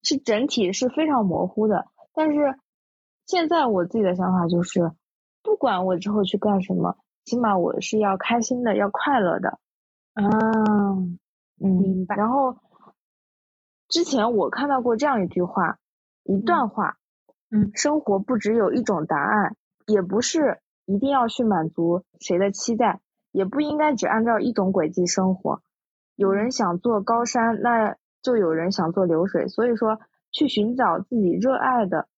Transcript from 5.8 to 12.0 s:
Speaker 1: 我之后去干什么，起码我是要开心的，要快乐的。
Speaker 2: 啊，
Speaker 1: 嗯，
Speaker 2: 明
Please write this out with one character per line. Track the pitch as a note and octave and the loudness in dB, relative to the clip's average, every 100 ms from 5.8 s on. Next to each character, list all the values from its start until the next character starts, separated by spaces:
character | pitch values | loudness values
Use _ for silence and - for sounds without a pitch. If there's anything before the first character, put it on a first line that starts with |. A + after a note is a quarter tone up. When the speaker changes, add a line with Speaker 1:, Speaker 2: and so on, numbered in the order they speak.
| F#3 | 0
Speaker 1:
我 | F3+ | -2
之 | G#3 | 0
后 | G#3+ | 0
去 | F#3+ G3+ | 0 0
干 | G#3+ G3 | 2 2
什 | F#3 | 0
么， | F#3 E3+ - _ _ | -2 -2 -4 _ _
起 | - A#3+ | -4 0
码 | A#3 F#3+ | 2 2
我 | E3+ - | 0 -2
是 | - G#3+ | -2 0
要 | G#3 F#3+ | 0 0
开 | - A#3 | 0 -2
心 | A3+ B3 | 0 -2
的， | A#3+ G3 | 0 0
要 | G3+ | 0
快 | - D4+ C4 | -2 0 2
乐 | F3+ F3 | 2 0
的。 | F#3 - _ _ _ _ _ | -4 -6 _ _ _ _ _
Speaker 2:
啊， | - G3+ A3 A3 A3 G#3+ G#3 G3+ | -2 2 2 2 2 2 2 2
Speaker 1:
嗯， | G3 F3+ F3 _ _ _ _ | -2 -4 -8 _ _ _ _
Speaker 2:
明 | F#3+ F#3 G3 F#3 | 0 2 2 0